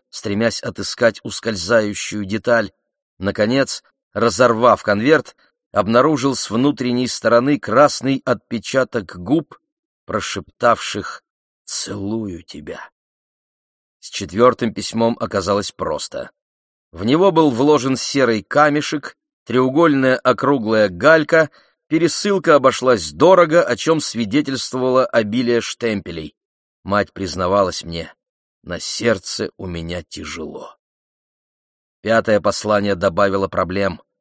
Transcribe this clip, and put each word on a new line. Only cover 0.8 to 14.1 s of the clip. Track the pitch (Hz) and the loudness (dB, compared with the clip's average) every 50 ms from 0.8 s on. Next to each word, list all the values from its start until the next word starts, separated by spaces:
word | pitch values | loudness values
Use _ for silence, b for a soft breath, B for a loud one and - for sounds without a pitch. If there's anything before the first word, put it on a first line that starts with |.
| 98 - - - 120 113 104 - | -8 -8 -4 0 0 0 0 -2
ускользающую | - 113 - - - 117 107 90 82 98 117 113 107 104 98 - - - 104 104 101 | -10 -8 -8 -6 -4 -4 -6 -4 -2 2 2 2 2 0 -4 -6 -10 -8 -8 -8 -6
деталь. | 92 107 107 - 127 120 113 104 - _ _ _ _ _ _ _ _ _ - | -4 -6 -4 0 2 2 2 0 -4 _ _ _ _ _ _ _ _ _ -6
Наконец, | 95 101 - 110 104 110 127 139 131 - - - _ _ _ _ _ _ | -4 -4 0 0 0 2 2 0 0 -2 -4 -10 _ _ _ _ _ _
разорвав | - 104 113 117 87 98 127 120 113 110 123 120 101 - | -4 0 0 0 2 4 4 4 4 4 4 4 4 4
конверт, | - 107 101 104 117 147 160 135 - - - _ _ _ _ _ _ _ | 2 -2 0 0 4 2 2 2 2 -4 -20 _ _ _ _ _ _ _
обнаружил | - 101 95 107 117 123 - 165 151 123 123 139 123 | -4 -2 0 4 4 4 4 4 2 0 0 -2 -2
с | - - - | -2 -6 -4
внутренней | 104 117 135 147 - - 123 123 120 123 127 | -2 0 2 0 0 0 -4 -2 -2 -2 -2
стороны | 117 - - - 110 117 120 123 143 147 - | -4 -6 -2 0 4 4 4 4 2 0 -2
красный | - 107 107 131 147 143 - - - 135 135 131 - | -2 0 4 4 4 4 2 -2 -4 -4 -4 -2 -2
отпечаток | 135 117 - _ - 120 110 - - - 131 127 - - 117 95 - - | -2 -2 -2 _ -8 -8 -8 -6 -2 -2 -2 -2 0 -4 -8 -8 -8 -14
губ, | 90 87 104 147 165 - _ - _ _ _ _ _ _ _ _ _ _ | -10 -2 0 0 0 0 _ -18 _ _ _ _ _ _ _ _ _ _
прошептавших: | - - 107 - - - 98 85 - _ - 120 120 113 - - - - 107 92 - - - _ _ _ _ _ _ _ _ - | -6 -6 -6 -4 -4 -8 -8 -10 -12 _ 0 2 2 2 2 -2 -8 -8 -8 -8 -10 -14 -16 _ _ _ _ _ _ _ _ -14
«Целую | - - - - - 110 101 98 101 110 113 110 98 87 82 | -10 -8 -8 -8 -8 -8 -8 -6 -4 -4 -4 -6 -6 -10 -12
тебя». | 85 - - 76 73 76 82 - - - _ _ _ _ _ _ _ _ _ _ _ _ _ _ _ _ _ _ _ _ _ _ | -14 -16 -18 -16 -14 -12 -14 -14 -16 -20 _ _ _ _ _ _ _ _ _ _ _ _ _ _ _ _ _ _ _ _ _ _
С | - | -20
четвёртым | - | -14